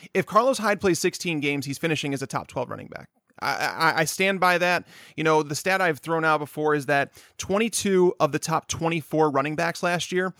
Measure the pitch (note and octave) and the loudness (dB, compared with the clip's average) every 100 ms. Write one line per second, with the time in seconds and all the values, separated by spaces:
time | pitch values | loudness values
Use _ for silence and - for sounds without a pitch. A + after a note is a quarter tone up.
0 | - F#3+ - G3+ B3 C4 G#3+ G#3 G3 E3 | -6 -4 2 2 4 2 0 0 2 2
1 | F#3 - F3+ D#3 C#3+ C#3+ C3+ C#3 E3 D3+ | 0 -2 -4 -2 -2 -2 -4 -4 -2 -2
2 | D3 C#3 C3 - - C#3+ B2 G#2+ - - | -2 -6 -6 -8 -6 -8 -6 -8 -12 -16
3 | - _ _ - C3 C#3 C#3 F#2+ D#3+ C#3 | -18 _ _ -6 -4 -2 -2 0 0 2
4 | D#3+ - F#3+ F#3+ F3+ F3 F3+ F3 - - | 0 0 0 2 2 4 2 0 -4 -20
5 | - - D#3+ D#3 D3 D3+ F#3 F#3+ F#3 C#3+ | -16 -4 2 2 2 -4 -2 2 2 0
6 | D#3+ E3 D#3+ D3+ D3 - D3+ D3+ C3+ C#3+ | -2 0 2 2 0 -4 0 0 2 0
7 | C3+ - - - - G3 A3+ - G3+ F#3 | 0 -6 -20 -12 -2 0 0 0 2 4
8 | F3+ - D3+ B2+ - D#3+ - - E3 E3+ | 4 4 0 0 -2 -4 -2 -4 -2 -2
9 | - D#3 D#3 C3+ C#3+ D#3 E3+ E3+ F3+ F3 | -2 2 2 2 -2 -2 -4 -2 -2 -2
10 | - F3+ F#3 - | -2 -2 -2 -6